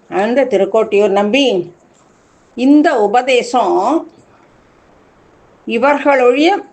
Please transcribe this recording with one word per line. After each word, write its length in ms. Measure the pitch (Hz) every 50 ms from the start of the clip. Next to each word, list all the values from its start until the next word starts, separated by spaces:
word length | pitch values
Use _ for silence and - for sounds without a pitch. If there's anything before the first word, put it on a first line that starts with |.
| _ -
அந்த 360 | 165 185 208 226 247 277 262
திருக்கோட்டியூர் 640 | - 214 190 196 185 220 220 214 214 208 196 202 190
நம்பி, 640 | 196 202 208 208 220 277 277 233 196 180 156 - - _ _ _ _ _ _ _ _ _ _ _ _ _ _ _ -
"இந்த 460 | 233 254 269 294 302 294 339 294 226
உபதேசம் 1080 | 208 202 202 247 254 269 262 240 214 - - 247 208 180 175 180 196 247 311 320 - - - _ _ _ _ _ _ _ _ _ _ _ _ _ _ _ _ _ _ _ _ _ _ _ _ _ _ _ _ _ -
இவர்களொழிய 840 | 226 220 233 247 285 294 277 277 285 277 254 247 247 254 285 311 349 403 - 392 -